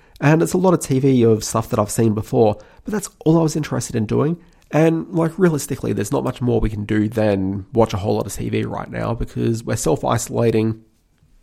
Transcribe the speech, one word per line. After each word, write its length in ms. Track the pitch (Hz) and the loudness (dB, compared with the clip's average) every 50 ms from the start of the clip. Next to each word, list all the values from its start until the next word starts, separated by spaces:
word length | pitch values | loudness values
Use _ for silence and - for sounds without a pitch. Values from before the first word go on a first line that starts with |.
| _ _ _ - | _ _ _ -2
and 240 | - 143 156 165 170 | 2 2 4 4 2
it's 100 | 156 - | 2 0
a 40 | 175 | 2
lot 160 | 180 190 175 | 2 4 2
of 80 | 151 | 2
T 180 | - - 139 131 | 0 -2 0 2
V 240 | 135 139 135 123 113 | 4 4 4 6 6
of 200 | 113 110 104 - | 6 4 2 0
stuff 260 | - - 110 110 - | -2 -4 -4 -2 -2
that 100 | - 110 | -2 -2
I've 100 | 107 104 | 0 0
seen 240 | - - 113 113 104 | 0 2 2 2 2
before, 440 | 107 104 - 127 127 113 107 104 - - - - - _ | 0 -4 -2 2 4 4 4 2 0 -8 -18 -20 -16 _
but 80 | - | -6
that's 180 | 208 208 - - - _ - | -6 -6 -6 -8 -14 _ 2
all 140 | 151 160 165 | 2 4 4
I 40 | 160 | 2
was 120 | 156 - | 2 0
interested 400 | 160 143 - 131 123 - - - | -4 -4 -4 -4 -6 -6 -4 -4
in 100 | 117 107 | -4 -2
doing. 320 | 101 120 117 127 151 170 - - _ _ _ _ _ | 0 0 0 0 0 -2 -4 -8 _ _ _ _ _
And, 360 | - 151 160 165 160 165 160 - | 0 2 4 4 2 0 -4 -4
like, 300 | 196 165 165 165 160 - | -2 -2 -2 -2 0 2
realistically, 540 | 185 175 156 139 - - 139 - - 117 107 | 2 2 2 0 -4 -6 -6 -4 -4 -4 -2
there's 180 | 104 104 - | -2 -2 -2
not 140 | 139 135 127 | -2 -2 -2
much 160 | 127 123 - | -2 -4 -2
more 180 | 123 123 117 113 | -2 0 0 2
we 100 | 113 107 | 0 -2
can 140 | 107 104 104 | -2 -6 -4
do 240 | 101 110 107 107 107 | -2 0 0 0 0
than 580 | 117 113 107 107 101 95 95 95 98 98 95 - | 0 0 2 2 2 0 0 -2 -4 -6 -8 -2
watch 220 | - 113 110 - - | 2 2 2 2 0
a 40 | 95 | -4
whole 200 | 92 107 107 107 | -2 -2 -2 -2
lot 100 | 117 101 | -4 -6
of 60 | - | -8
T 160 | - - 113 | -8 -6 -4
V 160 | 110 110 110 | -4 -4 -4
right 240 | 113 117 - - - | -4 -6 -8 -10 -8
now 220 | 120 117 113 110 117 | -8 -6 -6 -4 -4
because 500 | 117 120 - - 123 120 117 117 113 117 | -6 -6 -8 -6 -4 -2 -2 -2 -2 -4
we're 140 | - 120 - | -6 -6 -2
self-isolating. 1080 | - 160 156 - - 123 120 110 - - - 117 117 117 110 110 110 113 110 - - _ _ _ _ _ _ _ _ _ _ _ | 0 0 0 0 0 -2 -2 -2 -2 -4 -2 0 0 2 2 2 0 0 -2 -6 -10 _ _ _ _ _ _ _ _ _ _ _